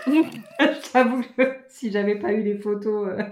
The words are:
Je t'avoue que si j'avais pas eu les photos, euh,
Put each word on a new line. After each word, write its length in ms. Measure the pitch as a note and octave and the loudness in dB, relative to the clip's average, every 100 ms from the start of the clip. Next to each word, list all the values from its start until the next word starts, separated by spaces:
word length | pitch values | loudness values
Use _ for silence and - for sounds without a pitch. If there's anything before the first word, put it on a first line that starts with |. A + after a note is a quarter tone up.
| - | 0
Je 840 | D4+ D#4+ - - - - - - | 2 2 -2 -10 0 0 0 0
t'avoue 280 | B3 A#3+ B3+ A#3+ - | 2 4 2 -2 0
que 220 | C4 C4 - | 0 0 -14
si 240 | - A3+ | -10 -4
j'avais 260 | G3+ G3+ G#3 | 0 0 0
pas 140 | G3+ | 0
eu 100 | G#3+ | 0
les 160 | G#3 G3+ | 0 -2
photos, 520 | G#3 G#3 A3 G#3 G3+ | -2 -4 -2 -2 -2
euh, 140 | F#3 G#3 | -4 -6